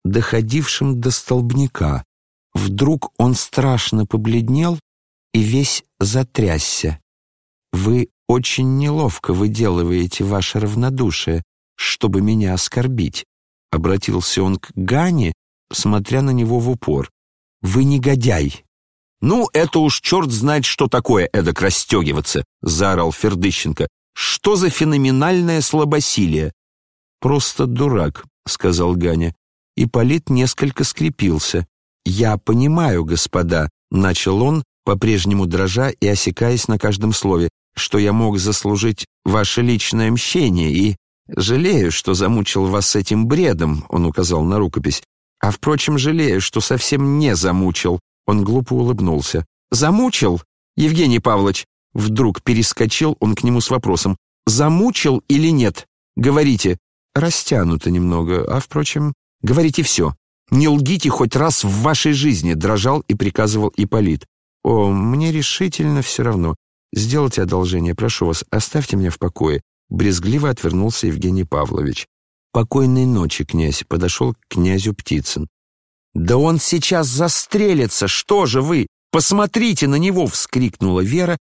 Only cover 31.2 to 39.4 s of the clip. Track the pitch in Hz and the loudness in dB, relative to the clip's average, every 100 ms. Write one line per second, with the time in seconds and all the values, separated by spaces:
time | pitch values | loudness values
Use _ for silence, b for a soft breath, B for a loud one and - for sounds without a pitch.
31.2 | 98 78 - 87 87 _ _ _ - 92 | 0 0 -2 -4 -6 _ _ _ -4 0
32.2 | 113 107 - 117 139 160 160 90 80 85 | 0 0 0 2 2 2 2 0 0 -2
33.2 | - 90 85 85 76 - _ 95 95 87 | -2 -2 0 0 -2 -6 _ 0 0 0
34.2 | 95 98 131 156 131 _ - 98 110 104 | 0 0 2 0 -4 _ -4 0 0 0
35.2 | 90 101 92 92 95 104 131 - 101 101 | 0 0 0 0 -2 0 -2 0 0 0
36.2 | - - 120 120 - 107 107 98 107 107 | -2 0 0 0 0 -2 -2 -2 -2 0
37.2 | 98 87 85 - _ - - 104 101 110 | 0 0 0 -4 _ -10 -2 0 2 2
38.2 | 110 101 98 104 101 101 113 110 - _ | 0 0 -2 -2 -2 -2 -2 -4 -8 _
39.2 | - 107 | -2 0